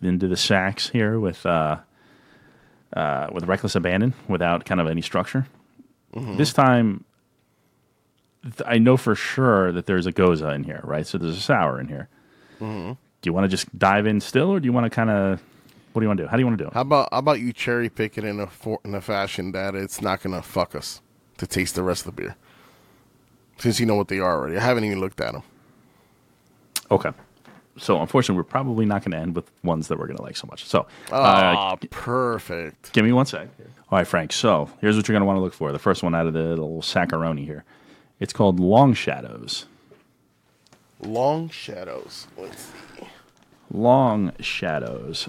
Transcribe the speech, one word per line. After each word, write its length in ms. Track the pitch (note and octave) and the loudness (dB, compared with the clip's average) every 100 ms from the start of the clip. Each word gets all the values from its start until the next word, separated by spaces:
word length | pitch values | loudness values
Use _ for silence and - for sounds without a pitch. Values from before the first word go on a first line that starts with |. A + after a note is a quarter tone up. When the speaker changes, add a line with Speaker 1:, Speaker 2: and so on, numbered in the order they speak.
Speaker 1:
into 280 | F2+ F2+ F#2 | 0 0 0
the 80 | F2+ | 0
sacks 520 | - G2 F#2 G2 - | 2 2 2 -4 -4
here 280 | A#2+ G#2+ A2+ | 0 0 0
with, 240 | G2 E2 | -2 -2
uh, 320 | F2 E2 D2+ D2+ - _ _ _ _ _ _ _ _ _ - F#2 | 0 2 2 -2 -8 _ _ _ _ _ _ _ _ _ -10 -4
uh, 320 | D2+ C#2 D2 | -2 -2 -4
with 120 | F2 | -6
reckless 300 | E2+ F#2 A2+ | -2 -2 0
abandon 400 | G2+ F2 F#2+ A#2+ - - | -2 0 0 0 -2 -4
without 360 | F2+ E2+ E2+ | 0 0 0
kind 160 | - F#2 | -2 -2
of 60 | D#2+ | 0
any 160 | E2 | -2
structure. 440 | - F2+ F#2+ C3 C3 _ _ _ - _ _ | -4 -4 -2 -4 -4 _ _ _ -20 _ _
Speaker 2:
Mm-hmm. 220 | A2 B2+ G#2 | -12 -6 -2
Speaker 1:
This 140 | D3 | 0
time, 500 | - C3+ B2 A2+ F#2+ - _ _ _ _ _ _ _ _ _ _ _ _ _ | 4 6 6 4 0 -10 _ _ _ _ _ _ _ _ _ _ _ _ _
th-, 180 | B2 - - | -16 -10 0
I 120 | A#2 | 4
know 180 | A#2 B2+ | 6 6
for 180 | A#2+ | 4
sure 580 | G#2 - - C3 G2+ F#2 | 0 -2 0 4 4 4
that 140 | F2 - | 0 0
there's 200 | F#2 F2 | 0 0
a 60 | |
Goza 360 | E2+ F2+ E2 D#2 | 4 4 4 0
in 140 | C#2+ | -4
here, 160 | D#2+ D2+ | -6 -10
right? 220 | - D2 D#2 | -6 -6 -4
So 120 | F#2 | -4
there's 180 | E2 F2 | -4 -4
a 40 | |
sour 380 | G#2+ B2 D#2 C2 | 0 2 2 -2
in 80 | C2 | -8
here. 200 | C#2+ - _ _ _ _ - | -10 -14 _ _ _ _ -12
Speaker 2:
Mm-hmm. 320 | G#2+ G#2+ F2 | -10 -8 -10
Speaker 1:
Do 360 | C3 _ _ E2+ | -12 _ _ -2
you 40 | |
wanna 140 | F2 G2 | 2 2
just 300 | F#2+ - F#2 | 0 -4 2
dive 280 | G2 G2+ G#2+ | 4 4 2
in 140 | G#2+ | 0
still, 300 | - C3 E3+ | 0 0 2
or 80 | G3 | 2
do 40 | C3 | 2
you 60 | |
wanna 160 | A#2+ A2+ | 2 0
kinda, 480 | A#2+ A2+ G#2 G2 F#2 - _ _ - _ | 0 0 2 0 -2 -8 _ _ -20 _
what 80 | A2+ | -2
do 40 | |
you 40 | A2 | 0
wanna 140 | F#2+ | 0
do? 60 | D2+ | 0
How 80 | A2+ | 0
do 40 | |
you 60 | B2+ | 2
wanna 100 | A2 | 0
do 100 | D2+ | -2
it? 40 | |
Speaker 2:
How 80 | A2+ | -4
about, 280 | C3+ D3 - | 0 2 2
how 60 | B2 | 0
about 220 | C#3 D3 | 0 0
you 120 | B2 | -2
cherry 380 | - - A#2+ A#2 | -6 -2 -2 -2
pick 260 | - G#2+ - | -2 -4 -4
it 80 | |
in 160 | G#2+ G#2 | -6 -6
a 60 | G2 | -8
for-, 340 | - A2 G#2+ G2+ | -8 -8 -8 -6
in 80 | |
a 80 | G2+ | -8
fashion 500 | F#2 G2+ G2 - F#2 | -4 -4 -4 -4 -6
that 220 | F#2+ G2 | -4 -4
it's 260 | G2 G2 - | -4 -6 -4
not 220 | G#2 F#2+ | -4 -2
gonna 180 | G2 F2+ | -4 -6
fuck 340 | - F#2 F2 | -4 -4 -4
us 280 | - - - _ _ _ - | -6 -12 -16 _ _ _ -12
to 80 | F2 | -6
taste 280 | F#2+ F2+ | -2 -2
the 80 | - | -2
rest 240 | F#2 F2 - | -2 -2 -6
of 80 | - | -10
the 60 | |
beer, 140 | - - _ _ - _ _ _ _ _ _ _ _ - | -12 -12 _ _ -20 _ _ _ _ _ _ _ _ -4
since 220 | A#2+ G#2 | 0 2
you 60 | A2+ | 2
know 80 | G#2 | 2
what 120 | G2 | 0
they 100 | F#2+ | 0
are 180 | F#2 D#2+ | 0 0
already? 180 | C#2 F2+ | -2 -2
I 40 | |
haven't 240 | A#2+ A#2+ | 0 2
even 160 | G#2+ G2 | 0 -2
looked 200 | F#2+ - | -4 -4
at 140 | A1+ | -6
'em. 80 | - - _ _ _ _ _ _ _ _ _ _ _ _ - - | -6 -14 _ _ _ _ _ _ _ _ _ _ _ _ -10 0
Speaker 1:
Okay. 200 | G2 D#2+ - - _ - - _ - | 0 0 -8 -20 _ -20 -20 _ -10
So, 220 | - F2 | 0 0
unfortunately, 340 | - C3+ B2 F#2 | 2 2 2 0
we're 80 | |
probably 400 | D#2+ C3 C3+ A2+ | 0 -4 -2 0
not 180 | G#2+ G2+ | 0 0
gonna 140 | F#2+ D#2+ | -2 -4
end 180 | E2 | -4
with 160 | E2+ - _ | -6 -8 _
ones 240 | F2 D#2+ D#2 | -2 -2 -2
that 100 | D#2 | -6
we're 80 | D2+ | -6
gonna 140 | - | -10
like 140 | - - | -10 -12
so 100 | - | -14
much. 200 | - - | -16 -2
So, 140 | - - - - | -2 -2 -10 -4
uh, 40 | B2 | 2
Speaker 2:
Ah, 600 | C3 G2 F#2 F2+ G2 F#2 | 6 6 6 4 0 -4
Speaker 1:
g-, 80 | - | -8
Speaker 2:
perfect. 1040 | - - B2 B2 A2 - E2+ E2 - - | -10 -4 -2 0 -4 -6 -8 -8 -12 -2
Speaker 1:
give 100 | - | 4
me 80 | A2 | 6
one 120 | B2 | 6
sec. 240 | C3 E2 - - - - - | 2 -2 -12 -20 -20 -16 0
All 80 | F#2+ | 2
right, 80 | F2 | 2
Frank. 240 | F2 D#2+ | 0 -2
So, 360 | - A#2 E2+ D2 - | 0 2 2 0 -2
here's 140 | G#2+ G#2+ | 2 2
what 120 | G2+ | 2
you're 60 | |
gonna 100 | G#2+ | 2
wanna 160 | G2 F#2+ | 2 2
look 140 | F#2 | -2
for. 180 | - D2+ | -4 -6
The 60 | C#2+ | -2
first 240 | G#2+ F#2 | 0 0
one 120 | F2 | 0
out 120 | E2 E2 | 0 0
of 60 | |
the 80 | D#2+ | 0
little 400 | D#2+ E2 D#2 D#2+ | -2 -2 -4 -6
saccaroni 640 | - F#2 E2+ E2 E2 D2+ D2 | -2 0 0 -2 -2 -4 -8
here. 180 | D2+ - _ _ - _ - | -12 -16 _ _ -20 _ -10
It's 120 | G2 | -6
called 260 | - G#2 F2+ | 2 4 4
Long 320 | F2+ A2 C#3 | 6 6 6
Shadows. 680 | G#2+ - C2+ A#1 A1+ A1+ - - _ _ - _ _ _ _ _ _ _ _ _ - | 4 -2 -6 -8 -14 -12 -12 -12 _ _ -20 _ _ _ _ _ _ _ _ _ -14
Speaker 2:
Long 480 | G#2 A2+ C3+ D#3+ E3 | -6 0 0 0 -4
Shadows. 800 | - - G2 F2+ C2 - - - - | -12 -14 -12 -10 -12 -12 -18 -18 -16
Let's 260 | F#2 - | -16 -16
see. 440 | - - - - - - _ _ _ _ - | -18 -20 -20 -20 -20 -20 _ _ _ _ -10
Speaker 1:
Long 600 | G2+ A#2+ C3 B2+ G#2+ F2+ - | 0 4 6 4 2 0 -4
Shadows 880 | - - F#2 D2+ A#1 B1 C2 E2 | -8 -6 -4 -4 -6 -8 -10 -10